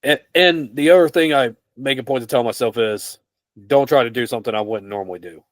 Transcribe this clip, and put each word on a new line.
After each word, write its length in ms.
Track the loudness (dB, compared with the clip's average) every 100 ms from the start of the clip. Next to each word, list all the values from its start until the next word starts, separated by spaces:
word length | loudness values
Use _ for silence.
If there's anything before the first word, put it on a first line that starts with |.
and, 180 | -2 -4 _
and 420 | 2 2 2 -4
the 140 | -2 4
other 200 | 6 6
thing 240 | 2 2
I 220 | 2 0 -4 _ _
make 200 | -4 -4
a 60 |
point 180 | -4 -6
to 60 | -2
tell 160 | -2
myself 340 | 0 -2 -4 -2
is, 420 | -2 -4 -10 -18 _ _ _ _ 0
don't 200 | 0 4
try 160 | 2
to 60 | 2
do 160 | -2
something 300 | -4 -4 -4
I 60 | -4
wouldn't 280 | -4 -6 -8
normally 300 | -10 -8 -10
do. 240 | -14 -20 _